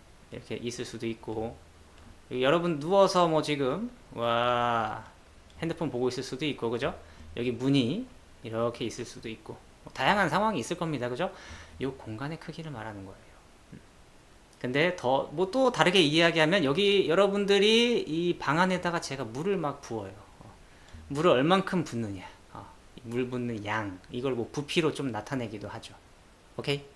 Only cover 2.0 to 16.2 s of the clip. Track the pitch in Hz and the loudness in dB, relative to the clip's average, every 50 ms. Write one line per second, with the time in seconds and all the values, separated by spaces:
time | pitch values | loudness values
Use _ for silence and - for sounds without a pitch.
2 | - - - - - - 127 127 127 135 160 170 170 175 165 139 143 165 196 196 | -20 -20 -20 -20 -14 -8 -4 0 2 4 4 4 2 0 -2 -2 0 2 6 6
3 | 196 180 185 180 175 165 160 151 147 147 147 139 139 127 143 190 233 240 - - | 6 6 6 4 4 6 4 2 2 0 0 0 0 0 0 -2 -4 -6 -10 -14
4 | - - - 113 117 117 117 117 120 123 123 120 120 120 117 113 110 107 110 113 | -20 -14 -6 -2 0 2 2 2 4 4 2 2 2 2 2 2 0 -2 -4 -8
5 | 107 - - - - - - - - - - - 165 165 160 - 165 143 - 120 | -10 -14 -20 -20 -20 -20 -20 -20 -20 -20 -10 -6 -6 -4 -4 -4 -4 -4 -2 0
6 | 127 123 123 139 131 - 135 127 156 147 123 - 117 117 120 113 131 165 - - | 0 0 0 -2 -6 -6 -6 -4 -4 -4 -4 -2 -2 -2 -2 -2 -2 -2 -4 -6
7 | - - - - - - - 117 120 127 120 110 127 139 139 139 120 113 160 226 | -12 -20 -20 -20 -18 -12 -8 -4 -2 -2 -2 0 2 4 4 4 4 2 0 -2
8 | 262 - - - - - - - - 113 113 113 117 120 113 - 131 107 - - | -4 -8 -14 -20 -20 -20 -20 -16 -12 -6 -2 0 0 0 -2 -2 -6 -6 -6 -8
9 | 117 - - 95 92 117 113 - - - 113 - - - - - - - - - | -10 -12 -12 -12 -12 -12 -12 -12 -14 -16 -16 -16 -18 -20 -20 -20 -20 -16 -6 0
10 | 131 151 196 208 190 151 151 185 214 220 208 143 113 - 175 170 170 160 151 123 | 2 2 4 4 4 2 2 2 2 2 0 -2 -2 -4 -4 -4 -2 -4 -2 -2
11 | 123 123 127 123 180 190 - - - - - - - - - - 127 135 131 - | -2 -4 -2 -2 -4 -4 -6 -10 -16 -16 -16 -16 -16 -18 -10 -6 -6 -6 -6 -8
12 | - 113 110 107 131 147 165 156 - - 151 - 160 160 139 113 107 110 104 101 | -10 -10 -8 -8 -8 -8 -8 -10 -10 -12 -12 -12 -10 -10 -10 -10 -10 -10 -10 -10
13 | 98 95 95 - - - - - - - - - - - - - - - - - | -12 -14 -16 -18 -20 -20 -20 -20 -20 -20 -20 -20 -20 -20 -20 -20 -20 -20 -20 -20
14 | - - - - - - - - - - - - - 123 127 139 160 180 175 - | -20 -20 -20 -20 -20 -20 -20 -20 -20 -20 -14 -8 -6 -2 2 2 2 2 0 0
15 | - 123 135 139 - - 147 156 185 185 - 262 262 247 247 - 156 180 180 196 | 0 2 2 2 0 -2 -2 -2 -2 0 2 2 4 4 4 4 4 6 6 6
16 | 160 143 151 165 | 6 6 6 6